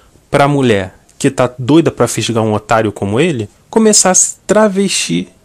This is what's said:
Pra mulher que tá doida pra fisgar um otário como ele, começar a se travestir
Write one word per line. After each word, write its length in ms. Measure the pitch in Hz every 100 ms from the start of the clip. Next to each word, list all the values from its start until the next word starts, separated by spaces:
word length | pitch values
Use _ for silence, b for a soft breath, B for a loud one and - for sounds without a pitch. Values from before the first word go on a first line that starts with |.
| B B _
Pra 160 | 143 143
mulher 480 | 143 131 101 95 - _ -
que 120 | 135
tá 200 | 127 123 -
doida 320 | 120 156 147
pra 160 | - 120
fisgar 380 | - 110 113
um 80 | 110
otário 400 | 104 - 113 110
como 260 | 98 101 110
ele, 300 | 175 135 101 _ _
começar 400 | - 220 208 190
a 40 |
se 220 | 185 - - -
travestir 840 | 214 220 190 196 - - 170 190 _